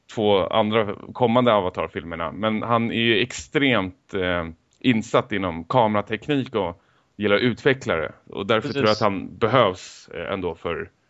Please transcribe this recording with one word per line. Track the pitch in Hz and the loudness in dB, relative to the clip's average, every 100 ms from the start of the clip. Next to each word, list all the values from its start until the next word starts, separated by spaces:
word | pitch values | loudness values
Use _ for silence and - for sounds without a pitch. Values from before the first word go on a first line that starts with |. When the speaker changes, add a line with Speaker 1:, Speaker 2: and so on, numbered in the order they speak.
| _ - | _ -2
Speaker 1:
två | 104 101 85 | 2 4 2
andra | 110 107 110 104 - - | 0 2 2 0 -4 -10
kommande | - 123 120 120 | -2 2 4 4
Avatar-filmerna. | 107 90 98 80 98 80 82 82 | 4 2 -2 -6 -6 -8 -6 -8
Men | 73 110 107 | -4 -2 -2
han | 113 117 117 | 0 0 0
är | 90 | 0
ju | 117 107 | 2 2
extremt, | 127 - - 151 139 113 92 - _ | 0 -6 -4 0 2 2 0 -8 _
eh, | 95 90 87 82 82 _ _ | -4 -2 -2 -4 -10 _ _
insatt | 131 110 104 131 - | 0 0 2 0 0
inom | 101 95 82 | -2 -4 -6
kamerateknik | 82 127 110 107 101 110 - 143 117 110 | -2 2 2 0 -4 -6 -4 -2 -2 -4
och | 87 87 _ _ _ - | -4 -6 _ _ _ -4
gillar | 104 101 | 2 2
utvecklare. | 123 107 147 131 117 85 76 - - | 2 0 0 0 0 -2 -4 -8 -14
Och | - 101 | -6 0
därför | 110 | 0
Speaker 2:
Precis. | 143 | 0
Speaker 1:
tror | 127 110 | 0 2
jag | |
att | 107 | 2
han | 110 98 92 90 | 0 -2 -8 -4
behövs, | 110 127 107 92 - - - | 2 4 4 0 -10 -20 -16
eh, | - 85 | -10 -6
ändå | 98 90 82 | -6 -6 -6
för | 90 80 - _ _ | -6 -8 -8 _ _